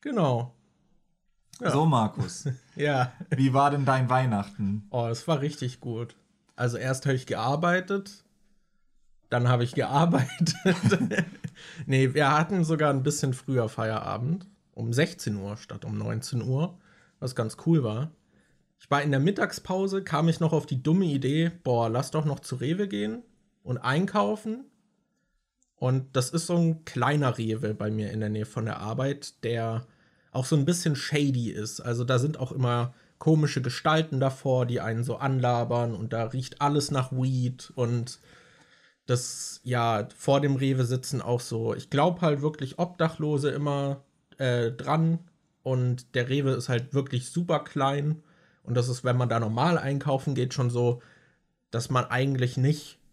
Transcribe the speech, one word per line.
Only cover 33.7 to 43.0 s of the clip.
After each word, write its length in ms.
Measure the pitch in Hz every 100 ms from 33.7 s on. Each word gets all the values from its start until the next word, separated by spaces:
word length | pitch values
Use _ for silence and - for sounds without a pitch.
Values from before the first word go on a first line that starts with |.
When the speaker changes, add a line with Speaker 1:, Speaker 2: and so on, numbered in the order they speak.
| - 160 156 160 135
Speaker 1:
davor, 480 | 135 131 139 127 123
die 120 | 120
einen 240 | 98 113
so 140 | 120 117
anlabern 800 | 135 131 123 120 117 120 117 110
und 180 | 113
da 120 | 113 113
riecht 360 | 131 127 -
alles 300 | 143 147 143
nach 200 | 139 127
Weed 600 | 131 131 131 123 127 - -
und 440 | 120 120 120 - _ - - _ _ _ _ _ -
das, 540 | 123 - - - -
ja, 420 | - 123 117 110 113 -
vor 240 | - 139
dem 160 | 143 135
Rewe 260 | 135 131
sitzen 380 | 120 127 123 127
auch 180 | 101 123
so, 340 | - 113 113
ich 160 | 107 -
glaub 300 | 135 160 175
halt 220 | 170 147
wirklich 360 | 147 156 131 -
Obdachlose 720 | 175 -